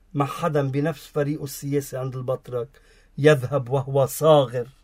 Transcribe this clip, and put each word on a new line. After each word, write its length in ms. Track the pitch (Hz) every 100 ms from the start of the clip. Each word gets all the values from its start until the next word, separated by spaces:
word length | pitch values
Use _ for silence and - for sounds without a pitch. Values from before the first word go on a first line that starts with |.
| _
مع 120 | 143 135
حدا 440 | - 170 147 135
بنفس 360 | 139 156 156 -
فريقه 380 | 151 143 151
السياسي 520 | 143 - 139 143 139 131
عند 200 | 131 127
البطرك، 520 | 123 127 - 123 117 _ _ _ _ -
يذهب 500 | 147 143 120 143 120
وهو 380 | 135 131 139 127
صاغر. 600 | - 151 151 123 123 117 -